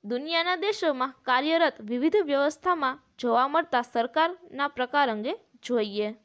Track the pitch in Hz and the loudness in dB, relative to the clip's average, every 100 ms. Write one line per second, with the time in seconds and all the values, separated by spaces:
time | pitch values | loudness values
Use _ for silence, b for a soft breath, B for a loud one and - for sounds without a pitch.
0 | 202 247 302 330 349 359 392 415 339 262 | -6 -6 -2 -2 -2 -2 -2 0 -2 0
1 | 254 - - 247 294 330 320 - 214 247 | -4 -6 0 0 2 2 2 -2 -6 0
2 | 311 415 320 277 285 - 370 349 269 277 | 2 2 2 0 0 0 -2 0 -2 -4
3 | _ _ 247 233 269 311 339 247 240 240 | _ _ 0 2 2 0 0 -2 0 -2
4 | 240 311 330 359 349 262 285 262 247 294 | 0 0 0 -2 -14 -4 -4 -2 -2 2
5 | 269 214 233 453 _ _ - 240 214 202 | 2 0 -4 -6 _ _ -2 -2 0 -2
6 | 208 226 | -4 -6